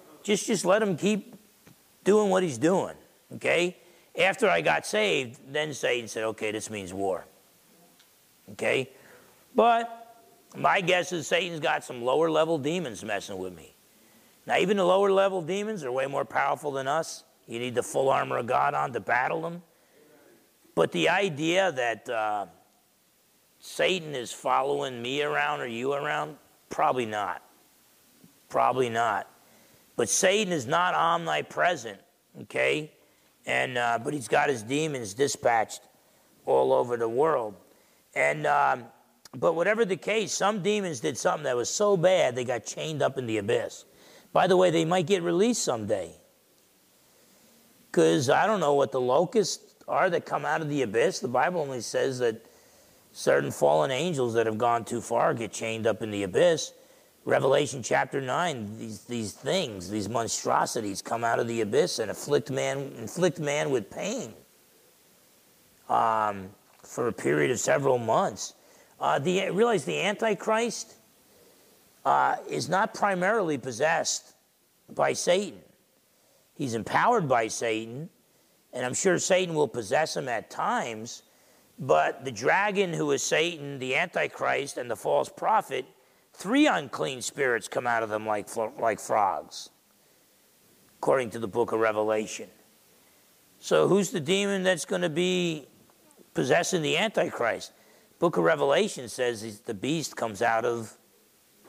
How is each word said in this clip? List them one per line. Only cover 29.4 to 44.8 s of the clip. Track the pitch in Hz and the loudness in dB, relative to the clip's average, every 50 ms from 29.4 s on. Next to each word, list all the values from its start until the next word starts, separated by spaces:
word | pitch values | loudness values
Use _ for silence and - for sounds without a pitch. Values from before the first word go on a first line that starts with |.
| _ _ _ _ _ _ _ _ _ _ _ | _ _ _ _ _ _ _ _ _ _ _
But | - 120 - | -2 -2 0
Satan | - - - 185 190 214 220 185 180 | 0 2 4 4 4 4 2 0 0
is | 156 120 | -2 -2
not | 113 156 170 180 180 170 | 0 0 2 2 2 2
omnipresent, | 151 156 165 170 170 170 160 156 151 143 - - - 156 175 180 147 117 117 98 98 - _ _ _ _ _ _ - 127 | 2 2 2 2 0 0 -2 -2 -2 -4 -4 -2 0 2 2 2 0 -4 -12 -14 -14 -18 _ _ _ _ _ _ -18 -18
okay? | - - 131 131 135 139 151 151 151 - _ _ _ _ _ _ _ _ _ _ | -8 -2 0 2 2 2 0 -2 -8 -14 _ _ _ _ _ _ _ _ _ _
And, | - 123 127 131 131 127 | -4 -2 0 0 0 -2
uh, | 123 120 117 117 117 110 | 0 0 0 0 0 -2
but | 143 151 | -4 -6
he's | 151 117 - | -6 -4 0
got | - 143 143 147 | 2 2 2 2
his | 139 120 104 | 0 -2 -2
demons | 110 135 147 156 160 147 131 117 101 95 | -4 -2 -2 -2 -2 -4 -6 -8 -8 -2
dispatched | 107 143 139 - - - 123 117 113 107 - - - - - _ _ _ _ _ _ _ _ _ _ _ | -2 0 0 0 0 2 2 4 4 2 0 -4 -14 -18 -20 _ _ _ _ _ _ _ _ _ _ _
all | - 135 135 131 131 131 | 2 2 4 4 4 4
over | 131 131 120 120 | 2 2 0 -2
the | 117 117 113 | -2 -2 -2
world. | 113 123 147 160 151 131 113 107 101 90 - _ _ _ _ _ _ _ _ _ _ | 0 2 2 2 2 0 -2 -4 -8 -12 -20 _ _ _ _ _ _ _ _ _ _
And, | - 139 147 147 156 147 | 0 0 0 0 0 0
um, | 147 143 143 143 139 135 127 117 - - _ _ _ _ _ _ - - | 2 2 4 4 2 2 0 -4 -12 -20 _ _ _ _ _ _ -18 -10
but | 135 123 175 165 | 0 0 0 2
whatever | 165 170 190 214 220 233 | 2 2 2 2 2 2
the | 185 190 | 0 0
case, | 160 - - 202 226 208 151 - | -4 -2 -2 -2 -2 -2 -2 -2
some | - - 196 220 214 160 | 0 0 0 0 0 0
demons | 202 208 214 196 180 160 117 | 0 0 0 0 -2 -6 -4
did | 127 156 139 - | -4 -4 -4 0
something | - 185 170 170 151 | 0 0 0 0 -2
that | 139 127 | -2 0
was | 123 117 107 | 0 0 -2
so | - - 208 208 202 | 0 2 2 4 4
bad | 185 160 185 190 175 151 135 123 | 4 4 4 4 6 4 2 2
they | 127 123 | -2 -2
got | 120 127 117 - | -2 -4 -4 -4
chained | - - - 147 156 160 143 135 | -8 -10 -8 -8 -6 -2 0 0
up | 135 135 135 | 0 0 -2
in | 127 | -4
the | 117 110 107 | -2 -2 -2
abyss. | 101 104 120 120 104 - - - - _ _ - - - - - - - _ | 0 0 0 0 0 -4 -8 -12 -20 _ _ -20 -20 -20 -20 -20 -20 -2 _
By | - 165 | 2 4
the | 185 190 | 6 6
way, | 180 185 180 | 6 6 6
they | 156 165 | 4 4